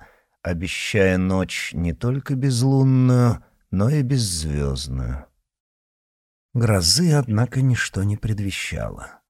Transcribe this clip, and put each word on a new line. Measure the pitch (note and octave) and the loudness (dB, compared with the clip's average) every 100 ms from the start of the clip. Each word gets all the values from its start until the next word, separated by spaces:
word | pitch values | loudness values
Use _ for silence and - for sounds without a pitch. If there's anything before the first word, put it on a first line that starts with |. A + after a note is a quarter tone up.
| - _ _ _ | -18 _ _ _
обещая | F2+ E2+ F2+ - - G#2 F#2+ F#2 | -6 -4 -6 -6 -2 2 2 2
ночь | F#2 F#2+ F2 - - | 0 0 -2 -6 -8
не | - E2+ | -4 -4
только | D#2 A#2+ C3+ - | -2 -4 -4 -4
безлунную, | C3 C3+ A#2 C3 C3+ C3+ C3 B2+ B2 A#2+ F2 - _ _ | -2 0 2 2 4 4 4 4 4 4 2 -6 _ _
но | F#2 A2 | 0 0
и | D3+ | 0
беззвездную. | B2+ C3+ G#2 E2 D#2 D2 C#2 C2 C2+ C2 A#1+ C#2 - _ _ _ _ _ _ _ _ _ _ _ _ | 0 0 -2 -4 -4 -2 -2 -4 -6 -6 -6 -8 -10 _ _ _ _ _ _ _ _ _ _ _ _
Грозы, | A#2+ A2+ G2 E2+ - F3 | 0 2 2 2 2 2
однако, | D3 B2 G#2 B2 C3+ | 2 2 0 0 0
ничто | C3 A#2+ - F#2+ | 2 0 -2 -2
не | G2+ G#2 | -2 -2
предвещало. | G#2+ G#2 G2 - - D2 G#1+ G1+ - - _ | -4 -4 -4 -6 -8 -6 -8 -10 -16 -20 _